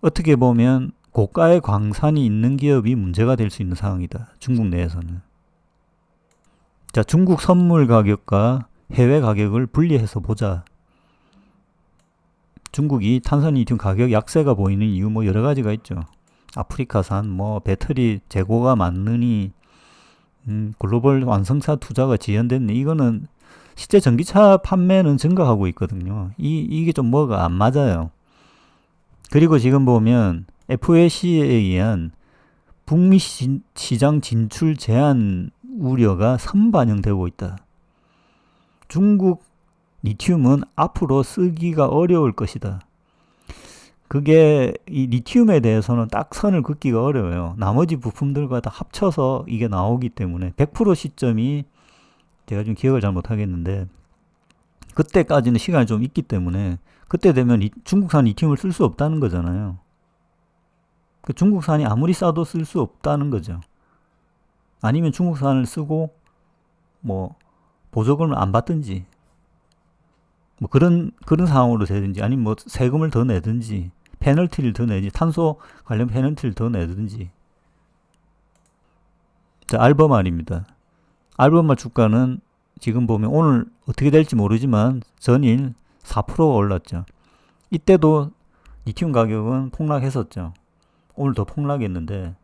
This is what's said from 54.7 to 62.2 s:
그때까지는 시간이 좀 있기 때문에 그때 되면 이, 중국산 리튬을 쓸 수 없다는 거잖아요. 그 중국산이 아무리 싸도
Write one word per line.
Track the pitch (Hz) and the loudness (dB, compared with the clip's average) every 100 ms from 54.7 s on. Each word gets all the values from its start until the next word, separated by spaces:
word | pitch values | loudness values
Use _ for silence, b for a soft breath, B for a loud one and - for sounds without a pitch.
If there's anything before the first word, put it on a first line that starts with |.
| _ - | _ -16
그때까지는 | - 156 196 165 147 120 120 | -4 0 2 2 2 2 0
시간이 | - 165 117 | 0 0 2
좀 | 110 | 0
있기 | 123 - | -2 -6
때문에 | - 101 90 90 98 85 b b b | -4 -4 -2 -4 -4 -6 b b b
그때 | 170 196 | 0 2
되면 | 131 123 117 | 4 2 2
이, | 101 - | 0 -6
중국산 | - 190 190 151 120 | -2 0 2 2 2
리튬을 | 101 160 139 | 2 0 0
쓸 | 190 | -4
수 | 175 139 | 0 -2
없다는 | - 147 160 | 0 -4 -2
거잖아요. | 127 87 85 87 104 90 _ _ _ _ _ _ _ _ _ _ _ _ _ _ | -2 -2 -4 -4 -6 -10 _ _ _ _ _ _ _ _ _ _ _ _ _ _
그 | - | -12
중국산이 | 139 185 202 156 151 135 | 0 2 2 0 0 0
아무리 | 107 160 | 0 0
싸도 | 180 | 0